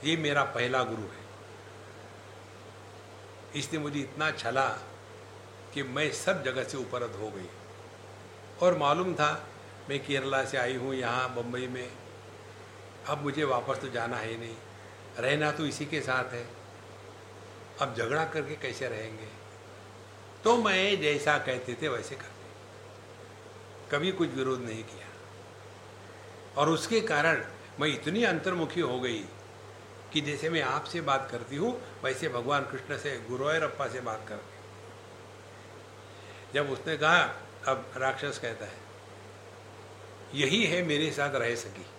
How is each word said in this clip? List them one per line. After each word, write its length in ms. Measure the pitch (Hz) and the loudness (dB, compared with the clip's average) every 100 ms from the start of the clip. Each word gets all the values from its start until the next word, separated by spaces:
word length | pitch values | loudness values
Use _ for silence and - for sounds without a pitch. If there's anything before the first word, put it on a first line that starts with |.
ये 120 | 135 165 | 2 2
मेरा 280 | 147 143 | 4 4
पहला 380 | 135 120 123 131 | 4 4 4 4
गुरु 200 | 120 110 | 2 0
है, 200 | 98 - - - - - - - - - - - - - - - - - - - - - - - - 143 | -4 -8 -12 -14 -14 -14 -16 -16 -16 -16 -16 -16 -16 -16 -16 -16 -16 -16 -16 -16 -16 -16 -16 -14 -8 -6
इसने 220 | 139 160 | -2 -2
मुझे 220 | 147 143 | 0 -2
इतना 300 | 139 - 156 | -4 0 0
छला 380 | 147 117 127 131 110 - - - - - - - - - | 2 2 4 4 2 -6 -14 -14 -14 -14 -14 -16 -16 -8
कि 80 | 143 | -4
मैं 300 | 135 131 151 | -2 2 2
सब 320 | - - 190 | 2 2 2
जगह 200 | 131 127 | 2 0
से 120 | 120 139 | -2 -2
उपरत 360 | 123 123 120 98 | -2 -2 -2 -4
हो 140 | 107 | -6
गई। 160 | 101 90 - - - - - - - - - - - | -6 -10 -12 -14 -14 -16 -16 -16 -14 -16 -16 -16 6
और 160 | 180 165 | 6 8
मालूम 360 | 143 156 185 | 6 6 4
था, 340 | 170 151 151 - - - - - | 4 4 4 -6 -14 -14 -14 -2
मैं 160 | 139 139 | -2 2
केरला 380 | 139 131 135 | 0 4 2
से 120 | 131 139 | 2 2
आई 200 | 123 131 | 2 2
हूँ 180 | 127 | 0
यहाँ 400 | 131 120 123 127 | 0 2 2 2
बम्बई 320 | 123 120 123 127 | 0 -2 -2 -2
में, 260 | 127 123 - - - - - - - - - - - - | -4 -6 -10 -14 -14 -14 -16 -16 -16 -16 -16 -16 -12 -4
अब 160 | 143 | -2
मुझे 220 | 143 139 | 0 2
वापस 340 | 147 123 120 123 | 4 4 2 -2
तो 100 | 135 | 0
जाना 280 | 117 117 120 | 0 0 0
है 240 | 110 113 | -2 -4
नहीं, 160 | 117 113 - - - - - - | -6 -10 -12 -16 -16 -16 -12 -2
रहना 340 | 123 147 151 | 2 4 4
तो 140 | 147 151 | 2 0
इसी 200 | - 147 | -2 -2
के 140 | 156 | -2
साथ 320 | 127 127 123 | 2 2 2
है, 160 | 120 117 - - - - - - - - - - - - - | -4 -8 -12 -14 -16 -16 -16 -14 -16 -16 -16 -14 -14 -14 -2
अब 120 | 139 117 | 0 2
झगड़ा 260 | 113 147 | 2 2
करके 320 | 160 156 139 151 | 2 0 -2 -4
कैसे 320 | 135 113 127 | -4 -2 -2
रहेंगे? 400 | 110 110 110 107 - - - - - - - - - - - | -2 -6 -8 -12 -12 -16 -16 -16 -16 -16 -16 -16 -16 -16 2
तो 120 | 214 240 | 8 8
मैं 440 | 214 185 190 196 | 10 8 8 6
जैसा 380 | 151 147 147 143 | 6 6 6 6
कहते 380 | - 127 127 120 | 6 0 0 0
थे 60 | 151 | 0
वैसे 260 | 120 101 | 0 -2
करते, 320 | 135 - - - - - - - - - - - - - - - - - | -8 -10 -12 -14 -14 -16 -16 -16 -16 -16 -16 -16 -14 -16 -16 -16 -16 0
कभी 220 | 143 175 | 2 4
कुछ 160 | 190 160 | 4 2
विरोध 320 | 131 131 127 | 4 2 2
नहीं 240 | 120 110 | 0 -6
किया। 220 | 113 95 - - - - - - - - - - - - - - - - | -8 -10 -12 -14 -14 -16 -16 -16 -16 -16 -16 -16 -16 -16 -14 -14 -6 4
और 120 | 147 | 6
उसके 320 | 160 - 226 | 6 6 4
कारण 440 | - 151 160 151 - - - - | 6 6 8 6 2 -10 -14 0
मैं 80 | 147 | 2
इतनी 360 | 131 151 190 | 2 2 4
अंतर्मुखी 560 | 233 165 190 180 156 175 | 6 4 2 2 2 2
हो 200 | 151 123 | 2 4
गई 240 | 123 110 98 - - - - - - - - | 2 0 -4 -10 -14 -16 -16 -16 -16 -16 -2
कि 80 | 156 | 0
जैसे 300 | 143 143 156 | 0 0 2
मैं 120 | 165 | 2
आपसे 380 | 131 139 156 170 | 4 2 0 -2
बात 280 | 147 135 - | 4 4 2
करती 260 | 120 113 143 | -6 -4 0
हूँ, 260 | 214 240 - - | 0 0 -6 -2
वैसे 240 | 131 127 160 | 0 2 0
भगवान 340 | 123 120 143 | 0 4 2
कृष्ण 360 | 135 131 - 143 | 2 -4 -4 -4
से, 220 | 147 127 113 | -2 -4 -4
गुरुवायूरप्पा 580 | 127 139 160 151 - 135 | 0 2 4 2 0 -2
से 120 | 123 | -2
बात 240 | 117 107 104 | -4 -4 -6
करती 280 | 104 - - | -8 -10 -14
हूँ।" 80 | - - - - - - - - - - - - - - - - - - - | -14 -14 -14 -16 -16 -16 -16 -16 -16 -16 -16 -16 -16 -16 -16 -16 -16 -16 -2
जब 180 | 139 143 | 2 2
उसने 240 | 131 - 151 | 0 0 4
कहा, 220 | 151 175 143 - - - - | 8 8 6 0 -10 -4 2
अब 240 | 131 - - | 2 0 0
राक्षस 420 | 131 131 147 - | 2 2 -2 -2
कहता 280 | 120 110 104 | -2 -4 -8
है, 100 | - - - - - - - - - - - - - - - - | -10 -14 -16 -16 -14 -14 -14 -14 -16 -16 -16 -14 -14 -14 -14 -8
"यही 320 | 139 143 196 196 | 2 4 6 6
है 160 | 175 | 4
मेरे 280 | 175 147 156 | 4 4 2
साथ 240 | 139 143 | 2 2
रह 200 | 135 117 | 4 2
सकी। 320 | 117 107 98 90 | 0 -2 -8 -12